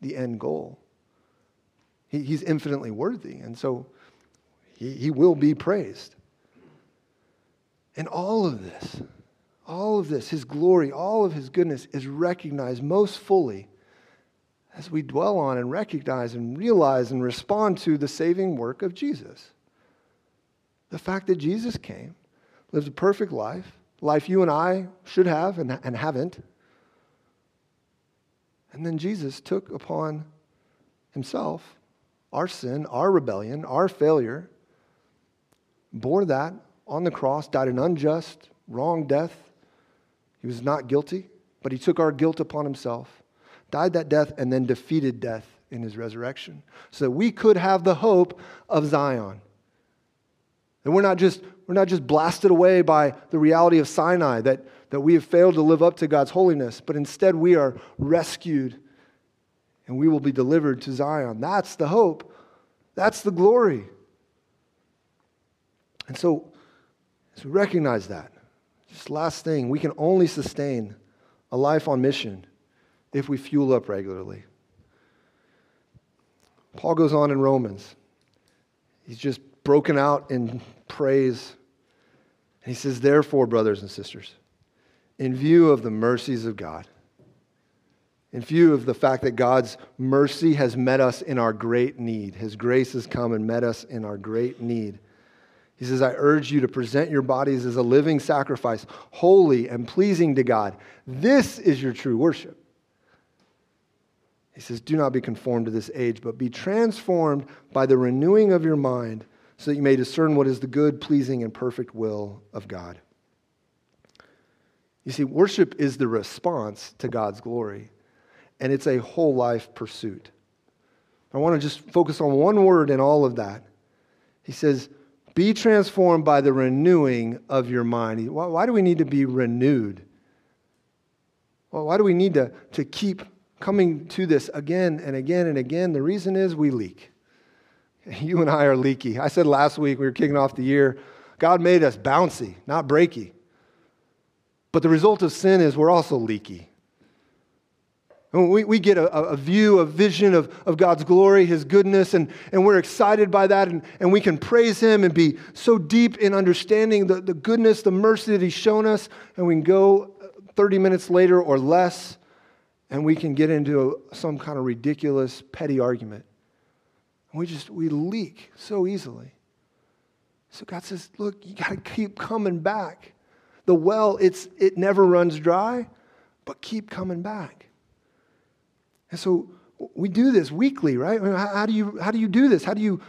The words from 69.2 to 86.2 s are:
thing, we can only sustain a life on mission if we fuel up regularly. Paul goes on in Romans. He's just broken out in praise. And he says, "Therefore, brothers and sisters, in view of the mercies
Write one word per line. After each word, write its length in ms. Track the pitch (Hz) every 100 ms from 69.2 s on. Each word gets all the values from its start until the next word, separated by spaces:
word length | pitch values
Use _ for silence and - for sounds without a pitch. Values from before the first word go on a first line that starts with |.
| 165 -
thing, 260 | - 156 123
we 100 | 143
can 120 | 156 -
only 300 | 156 190 170
sustain 680 | 156 131 - 143 127 107 107 _ _ _ _ _
a 60 | 123
life 300 | 143 156 151
on 140 | 135
mission 440 | 131 135 113 95 90 _ _ _ _ _ _
if 160 | 139 139
we 80 | 135
fuel 360 | - 147 135
up 160 | 127 -
regularly. 540 | 101 98 95 95 98 - _ _ _ _ _ _ _ _ _ _ _ _ _ _ _ _ _ _ _ _ _ _ -
Paul 180 | - 165
goes 180 | 160
on 180 | 147 147
in 80 | 139
Romans. 560 | 135 135 113 98 - _ _ _ _ _ _ _ _ _ _ _ -
He's 120 | 117
just 220 | 143 127 _ _
broken 340 | - 143 147 147
out 340 | 143 143 -
in 300 | 127 117 120 - - -
praise. 680 | - 139 135 131 113 - - _ _ _ _ _ _ _ _ _ _
And 100 | -
he 60 | 120
says, 220 | 139 127
"Therefore, 440 | 139 147 147 143 120
brothers 360 | 113 110 98
and 100 | 98
sisters, 420 | - 98 - - _ _ _ _ _ _ _ _ -
in 180 | 131 127
view 340 | 147 170 165
of 120 | 139
the 80 | 113
mercies 540 | 107 117 123